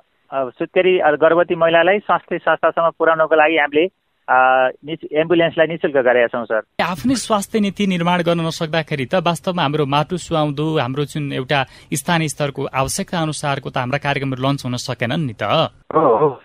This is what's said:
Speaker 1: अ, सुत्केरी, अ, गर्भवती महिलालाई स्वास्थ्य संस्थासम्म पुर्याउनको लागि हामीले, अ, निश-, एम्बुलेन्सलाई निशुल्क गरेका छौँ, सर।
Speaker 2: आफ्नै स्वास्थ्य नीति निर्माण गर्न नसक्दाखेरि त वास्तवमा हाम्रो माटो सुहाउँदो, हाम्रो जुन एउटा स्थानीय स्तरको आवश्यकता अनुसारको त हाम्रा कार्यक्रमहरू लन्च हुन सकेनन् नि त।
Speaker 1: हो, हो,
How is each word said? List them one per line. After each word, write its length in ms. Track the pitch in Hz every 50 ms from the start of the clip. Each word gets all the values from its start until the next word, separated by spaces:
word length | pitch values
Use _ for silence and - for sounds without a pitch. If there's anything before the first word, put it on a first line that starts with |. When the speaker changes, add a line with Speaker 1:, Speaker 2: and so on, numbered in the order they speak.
| - _ _ _ _ _
Speaker 1:
अ, 180 | - 135 135 123
सुत्केरी, 500 | - - 170 - - 185 180 185 185 180
अ, 120 | - 151
गर्भवती 440 | 147 143 156 160 165 170 175 170 180
महिलालाई 440 | 165 165 165 165 170 165 175 202 208
स्वास्थ्य 380 | - - 180 165 - - 185
संस्थासम्म 520 | 165 - 175 160 - - 160 - 170 165 165
पुर्याउनको 460 | - - 165 160 165 160 160 147 160
लागि 220 | 156 151 156 165
हामीले, 280 | 151 147 147 143 151 170 190 - _ _ _ _ _ _ -
अ, 400 | 127 127 131 127 131 131 131 127 - - -
निश-, 280 | 143 165 160 - - 147
एम्बुलेन्सलाई 540 | 151 160 165 175 170 165 160 - 165 160
निशुल्क 280 | 156 165 156 - 160 139
गरेका 320 | 139 120 123 120 123 120
छौँ, 180 | 117 - 123 117
सर। 380 | - 117 107 - _ _ - 185
Speaker 2:
आफ्नै 320 | 160 185 175 - 247 269
स्वास्थ्य 440 | 214 - - 220 202 196 - - 220
नीति 280 | 208 196 185 - 208
निर्माण 340 | 190 185 175 170 175 180 180
गर्न 240 | 165 170 170 170 165
नसक्दाखेरि 600 | 165 156 - 170 156 160 165 151 - 156 139 131
त 100 | 120 -
वास्तवमा 460 | 190 156 175 170 - - 196 175 180
हाम्रो 240 | 156 139 147 151 151
माटो 320 | 135 143 147 151 - 185
सुहाउँदो, 600 | 170 - - 170 156 151 151 143 139 151 160 156 151
हाम्रो 260 | 123 120 131 143 147
जुन 280 | 135 - 156 147 139 139
एउटा 320 | 135 131 131 151 139 131 - - - - - 160
स्थानीय 340 | 139 - - 175 165 160
स्तरको 380 | 147 - - 151 139 131 - 135
आवश्यकता 540 | - - 135 135 131 - - 190 - - 175
अनुसारको 500 | 160 156 147 - - 147 139 139 - 147
त 80 | 135
हाम्रा 200 | 143 127 123 131
कार्यक्रमहरू 460 | 143 - 143 143 143 135 135 131 123 127
लन्च 220 | 135 139 139 -
हुन 120 | 123 123
सकेनन् 480 | 120 - - 123 - 123 113 139 170 160
नि 80 | 123 107
त। 100 | - 110 101 123 160 151 117 - _ _ - -
Speaker 1:
हो, 220 | 160 156 135 113
हो, 240 | 110 151 147 123 - -